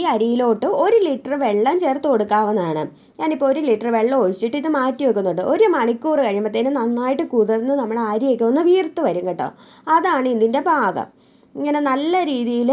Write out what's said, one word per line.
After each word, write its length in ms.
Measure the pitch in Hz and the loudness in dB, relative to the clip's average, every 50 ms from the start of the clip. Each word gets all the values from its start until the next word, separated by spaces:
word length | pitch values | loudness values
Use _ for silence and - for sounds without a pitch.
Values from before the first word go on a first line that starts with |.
| 359 330 | 0 0
അരിയിലോട്ട് 600 | 262 214 226 233 240 240 247 240 220 214 - 339 403 - | 0 0 2 0 0 0 2 0 0 0 -2 -2 0 0
ഒരു 220 | 330 403 466 453 | 2 4 4 4
ലിറ്റർ 340 | 392 311 269 269 - 254 285 285 | 2 2 -2 -4 -4 -6 -4 -2
വെള്ളം 380 | 277 226 208 208 214 262 330 370 | -2 0 0 2 2 2 0 0
ചേർത്ത് 280 | 359 285 269 285 - 302 | 0 0 -2 0 0 0
കൊടുക്കാവുന്നതാണ്. 800 | 254 214 208 208 208 214 214 208 208 208 175 165 156 156 151 147 - - - _ _ - | 2 2 2 2 2 2 2 2 0 0 -2 -2 -2 -4 -4 -6 -8 -16 -20 _ _ -6
ഞാനിപ്പോൾ 320 | 311 311 311 262 277 269 | -4 -4 -2 0 0 0
ഒരു 120 | 269 311 | 0 0
ലിറ്റർ 280 | 302 269 220 208 220 240 | 2 0 0 0 0 -2
വെള്ളം 300 | 233 226 214 247 269 269 | 0 0 2 2 2 2
ഒഴിച്ചിട്ട് 380 | 214 185 190 190 220 233 233 247 | 2 0 0 -2 -4 -4 -4 -2
ഇത് 100 | 262 320 | -2 -2
മാറ്റി 360 | 302 277 254 262 262 - 285 | -2 0 0 -2 -2 0 0
വെക്കുന്നുണ്ട്. 380 | 254 226 208 196 185 165 175 | 0 0 2 0 0 -2 -2
ഒരു 240 | 185 - 294 - 440 415 | 0 0 2 2 4 2
മണിക്കൂർ 520 | 339 285 226 226 233 233 - 311 302 285 | 4 2 0 0 -2 -2 -2 0 0 2
കഴിയുമ്പോഴത്തേനും 540 | 269 220 196 202 214 214 208 220 233 269 285 | 2 0 0 -2 -2 -2 -2 -2 -2 0 -2
നന്നായിട്ട് 520 | 269 226 233 240 240 247 254 277 269 330 | -2 -2 -2 -2 -2 -2 -2 -2 -2 -4
കുതിർന്ന് 480 | 262 - 233 214 202 220 226 226 262 277 | -2 0 0 2 2 0 -2 0 -2 -2
നമ്മുടെ 280 | 285 240 214 220 240 233 | -2 -2 -2 -4 -4 -2
അരിയൊക്കെ 420 | 214 208 220 262 269 254 - 226 | -2 -2 -2 0 0 0 0 0
ഒന്ന് 160 | 226 254 311 | 0 2 2
വീർത്ത് 400 | 339 349 359 381 330 320 - 339 | 2 4 2 2 2 -2 -4 -2
വരും 240 | 311 202 165 180 180 | -2 -2 -2 -2 -4
കേട്ടോ. 220 | 185 180 160 135 - - - - - - - - 320 | -4 -4 -4 -6 -8 -8 -12 -20 -20 -20 -16 -4 0
അതാണ് 400 | 311 339 320 370 320 269 254 254 | 0 2 2 2 0 0 0 0
ഇതിൻ്റെ 320 | 247 220 220 226 233 285 | 2 2 2 2 2 0
പാകം. 460 | 302 370 285 269 226 190 170 127 - - - _ _ _ _ _ _ _ _ | 0 0 0 2 0 0 -2 -2 -6 -8 -12 _ _ _ _ _ _ _ _
ഇങ്ങനെ 240 | 269 277 294 294 294 | -6 -2 -2 0 0
നല്ല 340 | 294 277 262 269 294 320 349 370 349 | 0 0 0 0 0 0 0 0 0
രീതിയിൽ 460 | 302 277 247 240 233 240 240 240 240 | 0 -2 -2 -2 -2 0 0 2 2